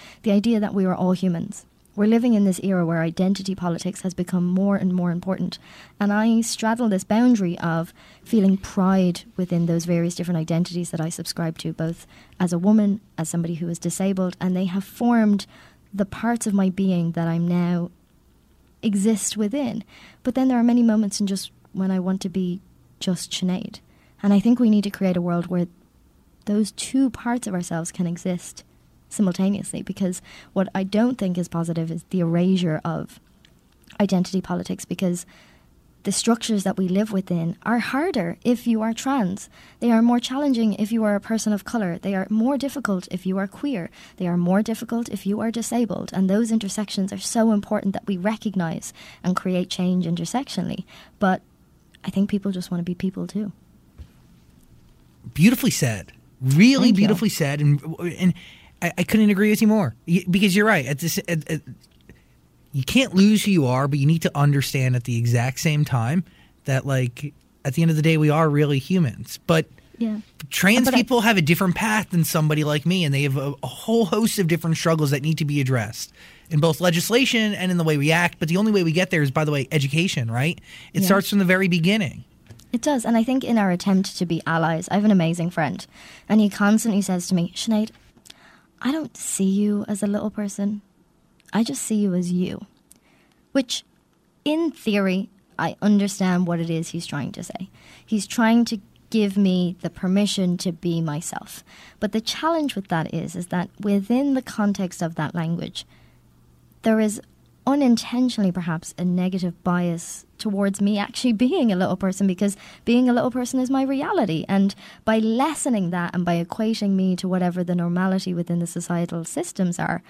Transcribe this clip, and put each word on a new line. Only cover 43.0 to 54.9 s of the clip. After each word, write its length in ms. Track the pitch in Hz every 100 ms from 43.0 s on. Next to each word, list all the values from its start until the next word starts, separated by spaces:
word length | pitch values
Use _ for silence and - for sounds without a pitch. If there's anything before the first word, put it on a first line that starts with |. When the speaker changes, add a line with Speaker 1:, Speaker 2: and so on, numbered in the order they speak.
| -
Speaker 1:
if 140 | 185 185
you 120 | 190
are 100 | 196
queer. 420 | - 285 233 165 - - -
They 100 | 180
are 100 | 175
more 260 | 175 190
difficult 460 | 220 220 226 233 240
if 180 | 196 190
you 140 | 208
are 100 | 220
disabled. 580 | 226 220 233 233 - -
And 140 | - 190
those 240 | 202 233
intersections 600 | 226 196 - 208 - 190
are 60 | 196
so 320 | - 240 220
important 420 | 208 - 214 196
that 140 | 190 -
we 100 | 185
recognize 760 | 196 220 220 190 165 - - - - -
and 120 | - 185
create 340 | 185 180 185
change 360 | - 180 180 170
intersectionally. 800 | 170 170 240 277 - - - - - - _
But 220 | 190 185 - _ _ _ _ -
I 60 | -
think 200 | 190 202
people 220 | 202 202
just 200 | 185 180
want 80 | 175
to 60 | 170
be 60 | 175
people 320 | 190 185 175
too. 240 | 202 208 - _ _ _ - - _ - - _ _ _ - -